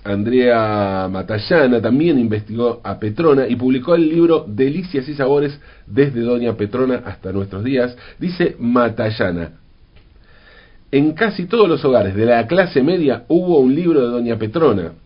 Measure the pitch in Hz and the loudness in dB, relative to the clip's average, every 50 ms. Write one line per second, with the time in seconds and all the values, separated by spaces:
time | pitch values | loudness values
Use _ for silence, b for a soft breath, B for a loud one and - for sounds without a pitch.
0 | - 104 101 101 104 113 120 127 123 123 117 113 110 107 107 104 101 98 95 95 | -8 -6 -4 -4 -2 0 2 2 4 4 4 2 2 0 0 0 -2 -2 -2 -2
1 | 95 92 95 95 95 90 110 107 104 - 175 165 143 127 123 117 104 113 120 139 | -4 -4 -6 -6 -6 -6 -6 -6 -2 0 2 4 4 4 2 2 2 2 2 2
2 | 156 175 160 131 120 113 107 107 104 - 104 113 120 117 113 - - 98 98 - | 2 2 2 2 0 0 -2 -4 -6 -6 -6 -4 -2 -2 -4 -4 -8 -10 -8 -6
3 | 113 107 104 107 170 165 143 135 131 110 123 123 123 127 131 131 123 - 170 170 | -6 -6 -4 0 2 4 4 4 2 0 -2 -2 0 0 0 0 0 0 2 2
4 | 165 156 160 165 165 165 165 151 - - 104 104 131 139 147 170 185 - - 139 | 2 2 2 2 4 4 4 2 0 -2 -2 -2 0 0 0 -4 -6 -6 -6 -6
5 | 127 151 147 139 139 131 143 143 143 147 143 147 b b b b b - 98 117 | -6 -6 -6 -4 0 0 2 2 0 -2 -4 -8 b b b b b -4 0 2
6 | 143 143 117 117 117 117 123 120 120 117 107 107 104 104 107 123 131 127 127 120 | 2 2 0 -2 -2 -2 -2 -2 -2 -2 -2 -4 -4 -4 -2 -2 -2 -2 -2 -4
7 | 120 - 90 - - 92 95 98 98 98 95 95 104 127 139 127 120 123 123 B | -6 -10 -14 -12 -10 -8 -6 -6 -6 -6 -6 -8 -4 -2 -2 0 -2 -2 -4 B
8 | B B B B - 180 175 - 175 160 - - 117 120 120 123 120 117 107 117 | B B B B -8 -6 -4 -2 -2 -2 -2 -2 -2 0 2 2 2 0 0 -2
9 | 117 110 110 - 120 95 87 87 85 80 - - _ _ - _ - _ _ - | -4 -4 -2 -2 -2 -2 -2 -4 -6 -8 -12 -16 _ _ -20 _ -20 _ _ -20
10 | - _ _ b b b b b b b b b b b b b b - - 139 | -20 _ _ b b b b b b b b b b b b b b -2 0 2
11 | 143 156 156 - 226 220 208 - 180 175 - 240 214 180 160 - - 143 127 120 | 2 2 0 0 -2 -2 -2 -4 -4 -2 2 2 4 4 2 2 2 2 2 2
12 | 104 98 92 101 110 117 120 117 113 110 160 185 190 175 - 143 127 147 175 175 | 2 0 0 0 2 2 2 2 2 2 0 0 0 0 0 0 2 2 2 0
13 | 160 143 131 127 - - 156 175 180 180 175 147 131 127 135 151 180 175 165 147 | 0 0 0 -2 -2 0 0 0 2 2 4 4 4 4 2 2 0 2 2 2
14 | 127 120 123 120 117 117 117 107 113 107 110 170 160 143 110 98 85 82 - - | 2 0 0 -2 -2 -4 -4 -4 -4 -4 -2 0 2 2 2 0 -2 -6 -10 -14
15 | _ | _